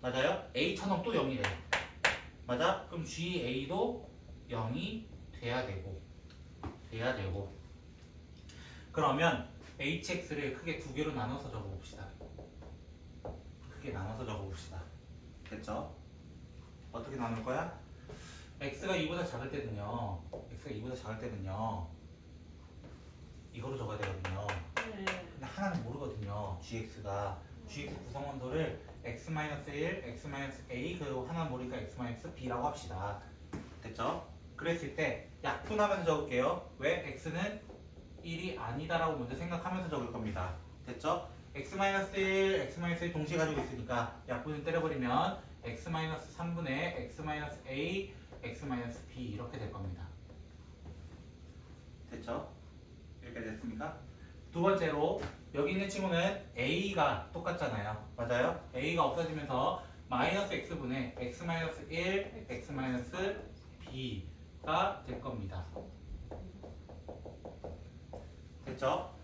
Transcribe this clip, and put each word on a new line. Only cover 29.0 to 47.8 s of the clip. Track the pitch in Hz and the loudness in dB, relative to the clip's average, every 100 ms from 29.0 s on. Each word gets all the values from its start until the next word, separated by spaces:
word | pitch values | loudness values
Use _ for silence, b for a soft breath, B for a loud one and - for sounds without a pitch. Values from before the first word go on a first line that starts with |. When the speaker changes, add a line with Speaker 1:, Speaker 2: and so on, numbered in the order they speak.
Speaker 1:
X | 123 113 - | -6 -6 -2
마이너스 | 156 151 147 - | 0 0 -2 -2
일, | 143 165 180 | 0 2 2
X | 120 - 151 | -4 -6 -4
마이너스 | 139 135 - - | -2 -2 -4 -6
A, | 123 147 175 | -2 0 0
그리고 | 147 131 131 | 0 0 0
하나는 | 165 160 | 0 2
모르니까 | 123 123 123 | 0 -2 -2
X | 107 - | -4 -4
마이너스 | 123 117 165 | -2 -2 -6
B라고 | - 127 120 143 | -4 0 2 2
합시다. | - - 92 101 101 - - - - - - | 0 -4 -2 -2 -2 -6 -14 -8 -8 -8 -10
됐죠? | 110 - 120 170 - - - - | -10 0 2 2 -2 -12 -12 -2
그랬을 | 165 170 139 | 2 2 2
때 | - 147 - - - | 2 2 2 -4 -4
약분하면서 | - - - 214 208 196 | -2 -2 0 6 6 8
적을게요. | 165 151 131 123 135 175 - - | 6 6 6 6 6 4 -2 0
왜? | 139 175 143 | 4 4 2
X는 | - 165 160 202 214 - - - - - - | -4 -2 0 0 0 -8 -12 -14 -14 -14 -12
일이 | 165 165 180 - | -4 -2 -2 -2
아니다라고 | 113 131 160 165 160 143 | -2 -2 2 4 4 4
먼저 | 120 | 0
생각하면서 | 131 170 170 - 185 170 | -2 0 0 2 0 2
적을 | 147 120 | 0 0
겁니다. | - 110 92 90 87 - - | 0 0 0 0 -2 -8 -12
됐죠? | - 120 156 165 - B B | -8 0 4 4 2 B B
X | 143 143 190 | -6 -4 4
마이너스 | 196 196 190 196 | 6 6 4 4
일, | 190 190 196 185 | 6 8 8 6
X | - - | 4 0
마이너스 | 170 170 | 2 2
일 | 170 | 2
동시에 | 156 147 165 | 2 2 4
가지고 | 160 147 | 4 4
있으니까 | 131 123 113 120 - - - | 0 -2 0 2 2 -2 -2
약분을 | 123 147 147 | -2 0 0
때려버리면 | 143 165 156 139 123 123 180 202 B B | 2 4 4 4 6 6 6 2 B B
X | 120 - - | -6 -4 0
마이너스 | 160 160 156 - | 0 2 -2 -6
삼 | - 170 | -2 0
분의 | 170 151 135 160 - | 0 0 2 2 0
X | - - | -4 -4
마이너스 | 151 151 147 - - | -2 0 -2 -6 -4
A, | 135 | 0